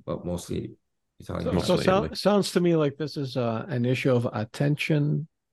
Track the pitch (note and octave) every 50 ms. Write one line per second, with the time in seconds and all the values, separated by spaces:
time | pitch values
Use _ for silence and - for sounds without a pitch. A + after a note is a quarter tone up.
0 | - - F2 - E2+ F2 F2 E2+ - - - - - - - _ _ _ _ _
1 | _ _ _ - - - F2 F2 F2 - - F2 - - F3+ - - F#3 F#3 G3
2 | D#3+ - - - - F#3+ G#3 G3+ F#3 - - F#3+ F3 F3 E3 D#3+ D3+ C#3+ C#3 -
3 | D#3 C3+ - D3+ C#3 B2+ B2 C3 A#2+ A#2 A2+ A2+ - - C3+ B2 A#2+ B2 C3 B2
4 | - C#3 B2 A#2+ A#2 - - G#2 G#2+ - - - C#3+ D3 D3+ - - - D#3 D3
5 | C#3+ D3+ D3+ D3 D#3 - _ _ _ _